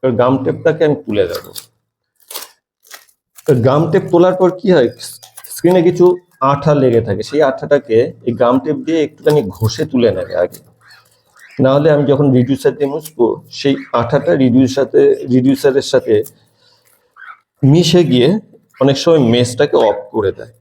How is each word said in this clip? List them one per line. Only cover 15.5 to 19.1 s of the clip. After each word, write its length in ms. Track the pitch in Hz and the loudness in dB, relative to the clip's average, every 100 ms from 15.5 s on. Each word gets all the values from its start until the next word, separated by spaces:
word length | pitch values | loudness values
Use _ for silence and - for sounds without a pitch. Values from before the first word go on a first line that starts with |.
| 131 147 135 | 0 0 0
সাথে 400 | 127 131 - 107 110 _ _ _ _ _ _ _ _ _ - - _ _ | 0 -2 0 -2 -2 _ _ _ _ _ _ _ _ _ -20 -20 _ _
মিশে 400 | 135 156 170 180 | 2 4 4 2
গিয়ে 360 | 165 123 120 208 - _ _ _ | 2 2 2 0 -6 _ _ _
অনেক 160 | 135 139 | 0 0
সময় 200 | - | 2